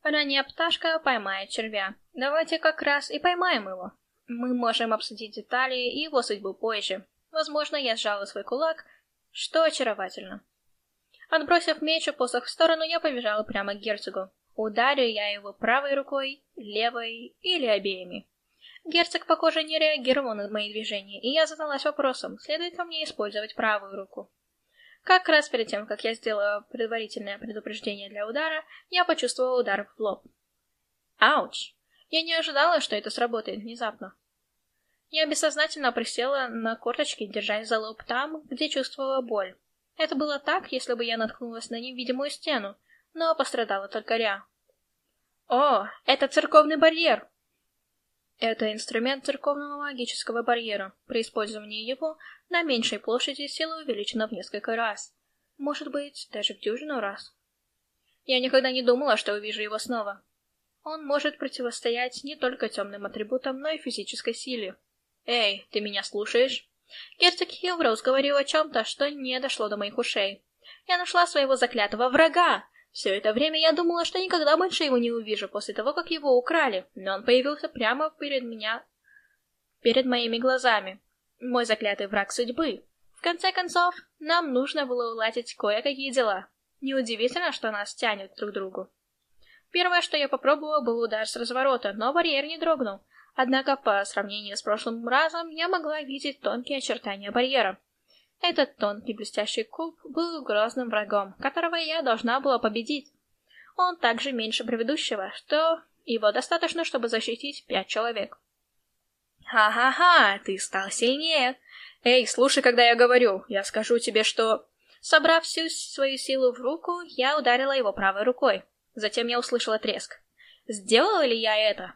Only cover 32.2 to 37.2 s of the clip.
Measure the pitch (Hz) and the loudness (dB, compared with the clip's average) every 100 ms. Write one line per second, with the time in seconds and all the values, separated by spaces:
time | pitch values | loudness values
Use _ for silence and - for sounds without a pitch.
32.2 | 330 330 320 277 311 208 - 208 220 214 | 0 -2 0 4 4 4 2 -4 -4 -2
33.2 | 240 233 220 196 214 233 233 208 190 _ | -2 -2 -4 -8 -10 -8 -8 -8 -14 _
34.2 | _ _ _ _ _ _ _ _ _ 311 | _ _ _ _ _ _ _ _ _ -2
35.2 | 311 302 311 294 311 311 269 233 226 - | 0 2 0 2 -2 0 -2 0 -4 -2
36.2 | 247 277 254 226 226 226 - 247 294 - | -2 0 -2 -4 -4 -4 -4 -2 -2 -4